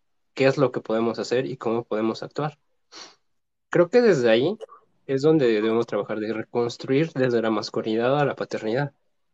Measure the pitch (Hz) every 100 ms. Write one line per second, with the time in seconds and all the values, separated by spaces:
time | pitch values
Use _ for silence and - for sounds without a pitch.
0 | _ _ _ - 135 143 127 120 - 110
1 | 113 113 104 123 135 131 113 117 - 107
2 | 113 104 - - 151 - _ _ _ -
3 | - _ _ _ _ _ _ 160 170 247
4 | 233 151 120 113 151 220 - - _ _
5 | - 135 151 160 120 107 110 113 117 104
6 | 98 107 107 110 - 120 120 - 123 135
7 | 160 135 127 117 110 104 107 117 110 110
8 | 123 143 139 - 101 107 110 123 143 -
9 | _ _ _